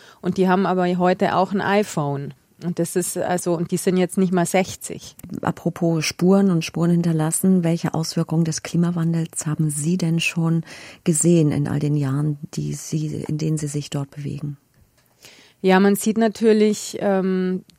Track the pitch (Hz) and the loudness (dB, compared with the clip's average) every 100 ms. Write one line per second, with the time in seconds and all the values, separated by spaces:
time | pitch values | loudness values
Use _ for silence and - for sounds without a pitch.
0 | - - 180 185 185 185 180 185 180 180 | -20 -8 -4 0 2 4 2 0 0 2
1 | 180 185 196 165 185 196 - 202 208 - | 2 2 2 2 0 0 0 0 0 -4
2 | 143 139 143 139 _ _ 165 175 170 185 | -4 -4 -8 -14 _ _ -6 -4 -2 -2
3 | 175 180 - 180 180 165 170 180 - 180 | -4 -4 -2 -2 -2 -2 -2 -2 0 0
4 | 175 - 185 180 170 190 185 - - - | 0 0 0 2 2 0 0 -6 -12 -14
5 | - - 175 - - - 170 - 170 165 | -16 -20 -14 -8 -6 -4 -6 -2 0 0
6 | 151 - 180 196 196 165 - 165 170 170 | -2 0 4 6 4 2 0 0 2 2
7 | 170 160 156 - 185 185 165 165 165 - | 2 0 0 0 2 4 2 0 -2 -2
8 | 160 - 165 160 160 156 - 165 175 175 | -2 -2 0 0 0 -2 -4 0 0 0
9 | 165 165 160 - 151 151 156 147 151 185 | 0 0 -2 -4 -4 -2 0 -2 -2 0
10 | 170 165 - - 165 165 - - - - | 0 0 0 -2 0 0 -2 -12 -20 -4
11 | - 156 165 170 151 - 143 143 147 147 | 0 2 4 6 4 2 0 0 0 0
12 | 139 139 151 147 156 - 147 147 - 160 | 0 0 -2 -4 -8 -8 -6 -8 -6 -4
13 | 151 147 - 151 160 156 147 147 - 143 | -4 -6 -6 -4 -2 -2 -2 -6 -6 -6
14 | 139 - 143 143 147 139 _ _ _ _ | -6 -8 -10 -8 -8 -10 _ _ _ _
15 | _ _ - - - _ 190 185 202 202 | _ _ -20 -20 -20 _ 4 6 6 2
16 | 220 214 226 - 220 214 214 208 - - | 0 0 0 2 2 4 2 0 -6 -4
17 | 202 190 190 185 185 185 - | 0 0 0 0 -2 -4 -8